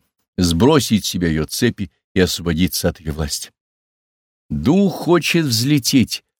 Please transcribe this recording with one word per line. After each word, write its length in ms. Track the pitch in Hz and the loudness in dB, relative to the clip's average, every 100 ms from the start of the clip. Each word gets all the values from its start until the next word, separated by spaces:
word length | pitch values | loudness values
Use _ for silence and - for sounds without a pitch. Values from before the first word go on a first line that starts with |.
| _ _ _ - | _ _ _ -2
сбросить 680 | 90 82 123 156 - 107 - | 0 4 4 4 2 -2 -2
с 40 | |
себя 200 | 92 87 | -4 -2
ее 160 | 78 76 | -2 -4
цепи 460 | - 120 - 95 _ _ | -2 -2 -2 -10 _ _
и 60 | 95 | 0
освободиться 720 | 87 - 85 80 90 - 87 | 0 0 -4 -2 -2 -2 -4
от 100 | - | -4
ее 140 | 78 | -8
власти. 380 | 76 73 - - _ _ _ _ _ _ _ _ _ - | -6 -6 -8 -12 _ _ _ _ _ _ _ _ _ -10
Дух 440 | 73 85 185 196 | -4 0 2 2
хочет 520 | - 151 170 - 170 151 | -2 0 0 2 0 0
взлететь, 800 | 113 131 147 - 131 - - - | 0 0 0 2 2 2 -2 -14